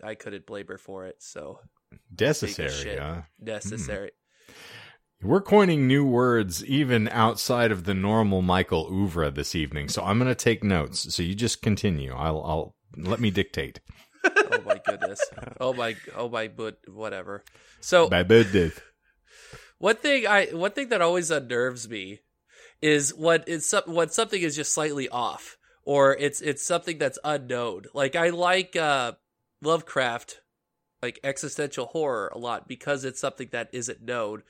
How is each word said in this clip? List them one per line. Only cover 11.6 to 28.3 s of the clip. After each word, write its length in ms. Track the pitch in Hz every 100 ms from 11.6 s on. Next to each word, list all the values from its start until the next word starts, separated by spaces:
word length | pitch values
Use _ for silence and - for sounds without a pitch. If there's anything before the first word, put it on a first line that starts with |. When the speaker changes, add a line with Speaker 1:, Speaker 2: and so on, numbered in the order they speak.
Speaker 2:
continue. 500 | - 101 107 78 67
I'll, 300 | 64 78 78
I'll, 320 | 80 78 - - _ 67
let 200 | 87 113
me 100 | 117
dictate. 500 | 95 95 - 69 - - - _ _
Speaker 1:
Oh 380 | 381 403 427 466
my 140 | - 622
goodness. 360 | - - - 101 - - - -
Oh 120 | 127
my, 240 | 127 117 110 - -
oh 120 | 120
my, 200 | 117 110
but 300 | 92 110 - -
whatever. 580 | 98 107 98 92 101 - - _ _
So 280 | - 180 160
Speaker 2:
My 120 | 87
goodness. 540 | 90 113 107 98 82 - - _ _ _ _ - - - - _
Speaker 1:
one 180 | 185 226
thing 300 | 294 277 208
I, 200 | 202 180
one 260 | 165 190
thing 180 | 240 262
that 100 | 220
always 280 | 170 180 160
unnerves 580 | 156 123 120 127 123 113
me 320 | 110 95 104 _ _ _ - - _
is 320 | 151 147 143
what 340 | - 160 165 165
is 180 | 165 -
some-, 160 | 208 170
when 220 | 170 165
something 300 | - 220 202
is 140 | 165 143
just 160 | 147
slightly 340 | - 156 143 131
off, 480 | 120 113 73 - - _ _
or 300 | - 143 135 139
it's, 240 | 143 -
it's 200 | 165 135
something 340 | - 175 175 160
that's 200 | 147 -
unknown. 600 | 151 147 127 123 120 92 -
Like, 220 | 139 135 170
I 140 | 170